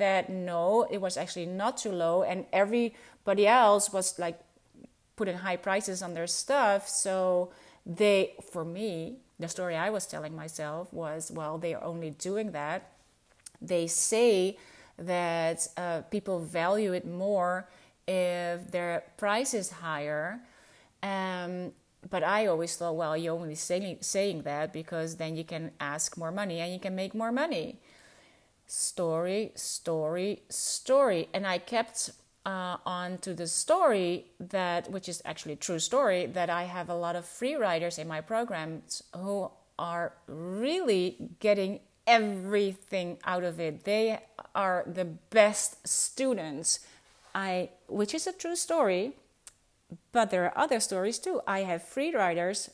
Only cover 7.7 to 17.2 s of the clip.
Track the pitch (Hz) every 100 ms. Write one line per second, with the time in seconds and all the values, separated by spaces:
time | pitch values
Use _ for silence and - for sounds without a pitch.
7.7 | - - 170 208 196 190 - - 180 165
8.7 | 175 220 165 165 254 - - 165 - 180
9.7 | 160 185 214 - 156 151 160 156 160 151
10.7 | 160 185 165 160 156 160 160 156 165 170
11.7 | 156 160 170 160 147 180 196 220 156 147
12.7 | 180 - _ _ _ _ _ - - 165
13.7 | 180 170 - - 220 240 196 185 196 -
14.7 | - - - 170 180 175 170 165 165 -
15.7 | - 175 165 - 208 196 180 165 175 170
16.7 | 208 208 180 175 175